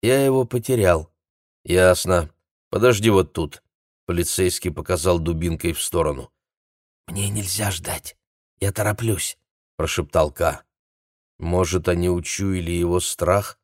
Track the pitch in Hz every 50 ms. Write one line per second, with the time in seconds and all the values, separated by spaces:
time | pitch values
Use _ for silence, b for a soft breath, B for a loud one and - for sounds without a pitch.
0 | - 113 127 139 135 135 131 131 127 117 - 120 113 - 131 117 101 92 87 80
1 | 80 - _ _ _ _ _ _ _ _ _ _ _ - 87 90 110 110 107 -
2 | - 92 92 87 82 78 _ _ _ _ _ _ _ _ - - 107 127 120 101
3 | 104 113 104 95 90 78 _ - 82 76 - - _ _ _ _ _ _ _ _
4 | _ - 90 85 85 - - - 95 90 - - - 90 78 - 78 - 92 82
5 | 76 92 87 85 80 82 85 80 82 85 82 78 - 82 82 - - - - 87
6 | 80 76 71 65 64 - _ _ _ _ _ _ _ _ _ _ _ _ _ _
7 | _ - 85 98 101 101 104 107 98 92 - 110 107 101 92 85 - - - -
8 | _ - - _ _ _ _ _ _ _ _ _ - 101 98 - 104 104 104 104
9 | 117 113 104 87 - - - _ _ _ _ _ _ _ _ _ 82 80 - -
10 | 82 73 - 85 78 76 - - 85 82 73 - _ _ _ _ _ _ _ _
11 | _ _ _ _ _ _ _ _ 82 82 87 90 92 87 90 92 78 - 87 87
12 | 87 90 90 87 82 - - - 98 98 95 92 85 82 87 87 85 87 87 92
13 | 87 - - - 85 82 90 101 104 - - _